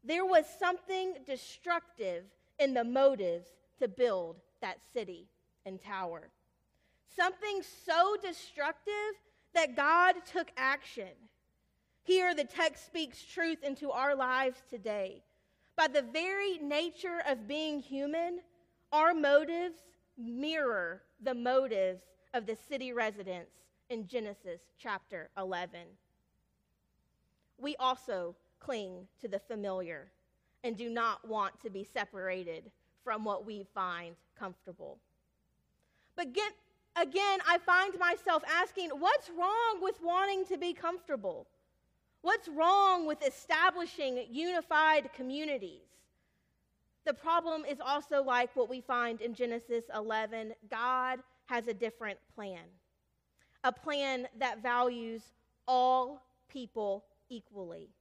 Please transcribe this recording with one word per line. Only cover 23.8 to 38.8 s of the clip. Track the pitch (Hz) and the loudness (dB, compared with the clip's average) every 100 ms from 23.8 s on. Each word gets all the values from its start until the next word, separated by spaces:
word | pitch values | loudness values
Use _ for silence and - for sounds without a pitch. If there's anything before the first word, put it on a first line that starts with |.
| _ | _
in | 240 185 | -10 -6
Genesis | 240 214 202 185 170 _ _ | -6 -6 -10 -12 -12 _ _
chapter | 240 196 _ 185 156 - | -8 -8 _ -12 -10 -8
eleven. | 185 180 175 175 170 196 _ _ _ _ _ _ _ _ _ _ _ _ _ _ _ _ | -4 -4 -6 -12 -20 -20 _ _ _ _ _ _ _ _ _ _ _ _ _ _ _ _
We | 269 302 | -8 -2
also | 254 254 - 190 175 175 _ _ | 0 0 -4 -6 -6 -10 _ _
cling | - 240 196 180 185 _ | -8 -6 -6 -12 -18 _
to | 226 | -8
the | 190 | -8
familiar | _ 220 202 185 170 156 180 _ _ _ _ _ | _ -6 -4 -4 -6 -10 -14 _ _ _ _ _
and | 247 214 | -8 -6
do | 240 | -6
not | 233 233 202 226 | -2 -2 -2 -4
want | 220 196 - | -2 -2 -4
to | 226 | -10
be | 190 | -10
separated | 202 247 202 190 185 185 175 165 170 _ _ _ | -8 -6 -6 -6 -4 -4 -6 -10 -14 _ _ _
from | - 220 | -6 -4
what | 214 196 208 | -2 -4 -6
we | 208 196 | -12 -10
find | 202 180 170 170 170 _ _ | -4 -4 -4 -10 -16 _ _
comfortable. | 196 180 - 175 143 - _ _ _ _ _ _ _ _ _ _ _ - | -12 -12 -18 -16 -16 -16 _ _ _ _ _ _ _ _ _ _ _ -8
But | 339 | -4
get, | 247 427 415 _ _ _ 339 | -2 -2 -6 _ _ _ -2
again, | 302 339 403 392 320 | 0 2 2 2 4
I | 349 | 4
find | 349 359 392 359 | 6 4 4 2
myself | 349 - - 320 - | 2 2 2 0 2
asking, | 330 381 - | 0 0 -2